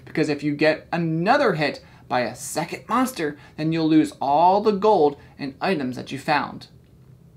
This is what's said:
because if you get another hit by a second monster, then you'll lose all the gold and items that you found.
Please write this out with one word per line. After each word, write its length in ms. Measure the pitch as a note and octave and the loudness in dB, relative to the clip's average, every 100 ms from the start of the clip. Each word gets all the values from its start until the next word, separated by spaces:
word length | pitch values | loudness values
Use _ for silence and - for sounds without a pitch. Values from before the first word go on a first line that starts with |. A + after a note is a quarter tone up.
| - | -8
because 240 | - D3+ | -4 -2
if 120 | D3 | -2
you 140 | D3 D3 | -4 0
get 320 | D3+ D3+ - | 0 0 -4
another 640 | E3+ E3 D#3+ F3+ C#4 B3+ | -4 -2 0 2 2 2
hit 320 | D#3+ F3+ F#3 - - - | 0 -2 -6 -14 -20 -6
by 120 | B2 | -4
a 140 | A2+ | -4
second 540 | A#2+ - D3+ E3 - - | -8 -10 -8 -8 -10 -4
monster, 480 | A3 C4 - D3+ C#3+ - - | -2 -2 -2 -6 -6 -14 -6
then 140 | D#3 | -2
you'll 180 | E3 D#3 | 0 4
lose 260 | D#3 D3 - | 4 4 0
all 420 | B2+ D3 F3 G3+ | 0 4 4 4
the 100 | G#3+ | 2
gold 460 | G3+ G#3+ G3+ D3 C#3+ - - | 2 4 4 4 0 -14 -12
and 160 | C#3 - | -12 -6
items 360 | F3 F3+ B2+ B2 | -2 -2 -4 -8
that 140 | - | -10
you 80 | C3+ | -8
found. 500 | - D3 B2 - - - _ - - - - | -2 -2 -2 -10 -18 -20 _ -20 -20 -20 -20